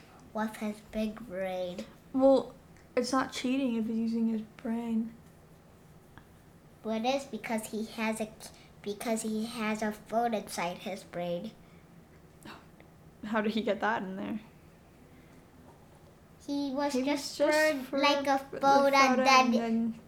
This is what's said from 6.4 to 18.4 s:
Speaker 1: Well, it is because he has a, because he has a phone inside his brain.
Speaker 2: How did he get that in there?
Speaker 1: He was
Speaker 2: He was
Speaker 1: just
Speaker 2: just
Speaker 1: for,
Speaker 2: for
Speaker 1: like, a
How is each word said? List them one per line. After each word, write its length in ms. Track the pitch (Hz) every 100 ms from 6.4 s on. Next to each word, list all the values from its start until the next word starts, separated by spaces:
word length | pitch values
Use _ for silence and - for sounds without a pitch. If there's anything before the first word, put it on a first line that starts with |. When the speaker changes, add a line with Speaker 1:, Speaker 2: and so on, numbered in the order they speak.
| - - - - 220
Speaker 1:
Well, 100 | 220
it 100 | 247
is 200 | 277 269
because 400 | 220 - 226 -
he 180 | 214 220 -
has 240 | 220 220
a, 80 | 214 - - - - -
because 400 | 202 202 247 226
he 220 | 220 220 226
has 340 | 240 214 214
a 100 | 214
phone 420 | 214 - 220 240
inside 440 | 208 - - 175 180
his 260 | 202 202
brain. 480 | - 175 175 175 220 - - - - - - - - - - - - - - - - - 214
Speaker 2:
How 160 | 220
did 100 | 214
he 120 | 214
get 180 | 202 202
that 200 | 208 233
in 140 | 190 190
there? 240 | 208 214 - - - - - - - - - - - - - - - - - - - - -
Speaker 1:
He 240 | 285 285
was 200 | 262 285
Speaker 2:
He 60 | 247
was 80 | 269
Speaker 1:
just 300 | 294 - -
Speaker 2:
just 340 | 302 302 311 277
Speaker 1:
for, 180 | 254 277
Speaker 2:
for 20 |
Speaker 1:
like, 280 | 285 285 277
a 120 | 277